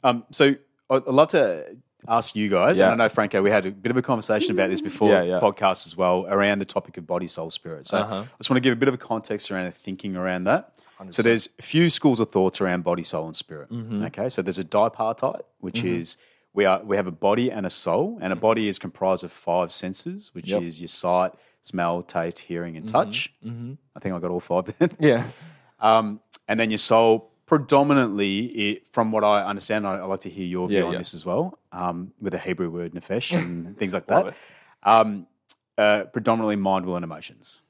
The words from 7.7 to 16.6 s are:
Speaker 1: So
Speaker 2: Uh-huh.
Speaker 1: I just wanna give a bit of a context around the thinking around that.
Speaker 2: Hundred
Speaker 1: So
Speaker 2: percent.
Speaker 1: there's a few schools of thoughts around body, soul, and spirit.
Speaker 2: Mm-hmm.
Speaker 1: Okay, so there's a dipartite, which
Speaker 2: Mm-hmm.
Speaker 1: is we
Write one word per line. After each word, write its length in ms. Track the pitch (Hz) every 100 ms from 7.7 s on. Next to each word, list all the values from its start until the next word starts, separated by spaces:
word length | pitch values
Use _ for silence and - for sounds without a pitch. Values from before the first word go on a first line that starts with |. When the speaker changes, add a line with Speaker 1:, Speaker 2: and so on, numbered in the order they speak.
| 78 -
Speaker 1:
So 100 | 95
Speaker 2:
Uh-huh. 160 | 104 98
Speaker 1:
I 120 | 113 _
just 100 | -
wanna 120 | 127
give 120 | 131
a 40 | 117
bit 100 | 135
of 60 |
a 40 | 123
context 520 | - 113 - 104 -
around 140 | 95
the 80 | 90
thinking 420 | - - 95 101
around 300 | 92 92 92
that. 280 | 92 151 - _ _ _
Speaker 2:
Hundred 160 | 95
Speaker 1:
So 80 | 87
Speaker 2:
percent. 20 |
Speaker 1:
there's 240 | 113 117 - _
a 40 |
few 280 | - 160 170
schools 280 | - 151 120
of 100 | 110
thoughts 300 | 101 95 -
around 220 | 95 90
body, 200 | 85 87
soul, 220 | 80 78 62
and 100 | -
spirit. 340 | - 78 69
Speaker 2:
Mm-hmm. 340 | 117 113 104
Speaker 1:
Okay, 240 | 107 - 120
so 120 | -
there's 160 | 92 90
a 60 |
dipartite, 800 | 82 104 110 - 110 113 131 - - _
which 200 | 92 113
Speaker 2:
Mm-hmm. 180 | 92 87
Speaker 1:
is 160 | 82 - _ _ _
we 100 | 98